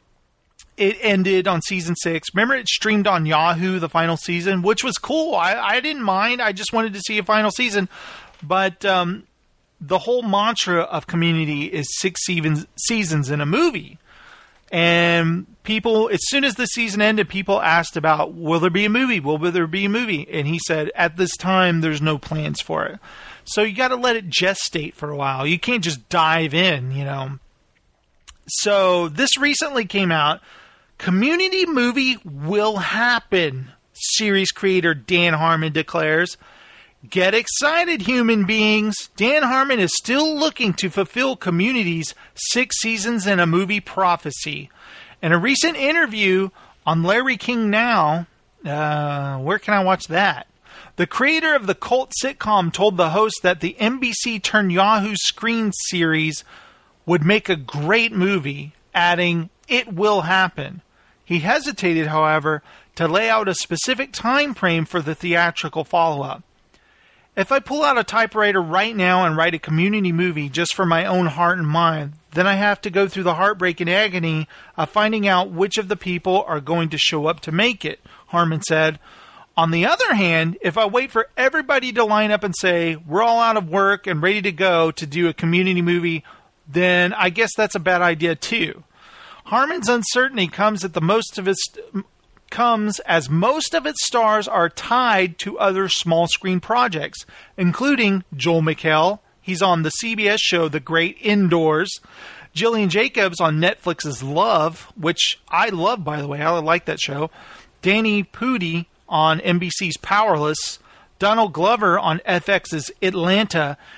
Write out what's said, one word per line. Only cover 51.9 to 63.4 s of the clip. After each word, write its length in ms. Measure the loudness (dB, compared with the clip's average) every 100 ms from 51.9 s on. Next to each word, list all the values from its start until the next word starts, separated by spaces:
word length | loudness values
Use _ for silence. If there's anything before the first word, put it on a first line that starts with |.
| -2 -2 -4
sitcom 520 | -6 -6 0 2 2
told 240 | 2 0 2
the 140 | 0
host 280 | 2 0 2
that 180 | 0 0
the 180 | -4 -2
N 200 | -2 -2
B 120 | -4
C 260 | -4 -4 -4
turned 360 | -2 0 2
Yahoo 420 | 2 4 4 2 -2
Screen 560 | -4 -4 -2 -2 -2
series 720 | -4 -6 0 2 2 0 -4 -12 -20 -20 _ _ _ -2
would 180 | 2
make 240 | 4 2 2
a 80 | -4
great 560 | -4 -6 0 2 2
movie, 640 | 0 0 0 -4 -8 -12 -18 _
adding, 560 | 0 2 2 0 -2 -6 _ _
"It 240 | -4 -2
will 300 | -2 0 2
happen." 580 | 2 2 0 -2 -12 -12 -20 _ _ _
He 160 | _ -2
hesitated, 680 | 0 -2 -2 -4 0 0 0
however, 540 | 0 2 2 0 -4 -8 -20 _ -4
to 120 | 0
lay 220 | 0 2
out 180 | 0